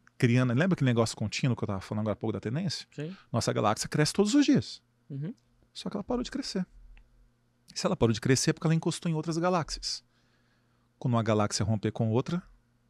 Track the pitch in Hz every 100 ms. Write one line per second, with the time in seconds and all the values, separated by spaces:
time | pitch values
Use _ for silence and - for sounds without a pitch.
0 | _ - 123 123 127 120 190 175 131 117
1 | 113 - 104 - 135 113 104 95 - 107
2 | 110 98 110 104 107 135 190 - - -
3 | 151 190 - 120 117 120 110 110 - -
4 | 151 - 208 285 285 233 - - _ _
5 | - 139 156 262 _ _ _ - 180 202
6 | - 247 247 - - 190 185 - - -
7 | - _ _ _ _ _ _ - 185 180
8 | 117 110 123 131 - 151 160 160 175 -
9 | 175 156 156 165 180 185 147 - - -
10 | _ _ _ _ _ _ _ _ _ -
11 | 131 117 110 107 104 - 104 110 110 -
12 | 113 113 - 175 - - _ _ _